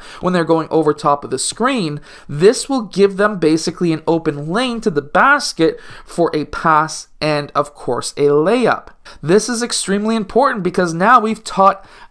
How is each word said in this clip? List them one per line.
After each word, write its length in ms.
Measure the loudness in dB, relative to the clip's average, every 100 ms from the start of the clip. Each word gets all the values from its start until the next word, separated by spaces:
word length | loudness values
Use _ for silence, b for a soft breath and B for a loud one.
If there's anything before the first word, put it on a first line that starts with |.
| B B
when 120 | -2
they're 120 | 0
going 240 | 2 0 2
over 220 | 0 2
top 300 | 0 0 -2
of 80 | -2
the 80 | -6
screen, 640 | -6 -2 -2 0 -4 -6 B B B
this 400 | 4 4 4 -2
will 140 | -4
give 340 | -4 2 2 2
them 220 | -2 2
basically 540 | 0 0 -2 -2 -2
an 100 | -2 -2
open 440 | -2 -2 -6 -4
lane 300 | -4 -4 -2
to 100 | -2
the 120 | -2
basket 760 | -2 2 4 2 0 0 0 0 B B
for 300 | -12 -2 -2
a 120 | -2 -6
pass 600 | -4 2 2 0 -6 -16 -6
and, 320 | -2 -2 -2
of 200 | -4 -4
course, 380 | -6 -6 -4 -6 0
a 60 |
layup. 640 | 2 4 2 2 2 -2 -6 -20 B B
This 260 | 2 2 2
is 140 | -6
extremely 540 | -4 -6 -2 -2 0 -2
important 480 | 0 2 2 0
because 280 | -2 0 -2
now 280 | 0 4 4
we've 240 | 2 -4
taught 420 | -6 4 4 4 B B B